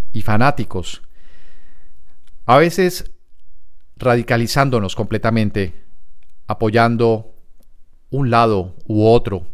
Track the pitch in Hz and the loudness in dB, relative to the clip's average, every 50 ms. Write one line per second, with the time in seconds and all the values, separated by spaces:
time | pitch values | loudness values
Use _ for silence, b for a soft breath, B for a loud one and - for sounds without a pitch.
0 | - - - 117 - - 107 107 123 143 139 - 107 - - 92 85 - - - | 4 6 6 6 6 6 6 8 6 6 4 2 0 -2 -2 -4 -4 -6 -8 -8
1 | - - - - - - - - - - - - - - - - - - - - | -8 -8 -6 -6 -6 -6 -4 -4 -4 -2 -2 -4 -4 -4 -4 -6 -4 -6 -6 -6
2 | - - - - - - - - - - 123 143 165 170 165 - 185 180 180 - | -6 -6 -6 -8 -8 -8 -8 -8 2 4 6 6 6 4 2 0 0 0 0 -2
3 | - - - - - - - - - - - - - - - - - - - - | -6 -6 -6 -8 -12 -18 -14 -12 -10 -8 -8 -8 -8 -8 -10 -12 -12 -14 -12 -4
4 | - 127 120 113 117 - 120 117 117 113 - 147 139 139 123 113 101 92 - - | 0 0 2 2 0 0 0 0 0 0 0 0 0 2 2 0 -2 -2 -4 -4
5 | 110 - 110 107 - 113 113 113 107 101 - 104 95 90 - - - - - - | -4 -2 -2 -2 0 0 2 2 0 0 0 -2 -2 -2 -4 -6 -8 -8 -8 -8
6 | - - - - - - - - - - 107 - 113 110 104 117 117 117 117 113 | -8 -8 -8 -8 -8 -10 -10 -10 -8 -8 -6 -2 -2 0 2 4 2 2 2 2
7 | 120 113 113 107 110 - - - - - - - - - - - - - - - | 2 2 0 0 -4 -10 -14 -14 -18 -18 -20 -20 -20 -20 -20 -20 -20 -20 -20 -20
8 | - - 131 135 139 120 117 117 117 113 107 95 87 98 - - - - 110 107 | -16 -8 -4 -2 0 2 2 4 4 4 2 0 -2 -4 -8 -10 -6 -2 0 2
9 | 107 110 117 120 - 113 98 90 - - | 4 6 6 6 4 2 -4 -4 -4 -2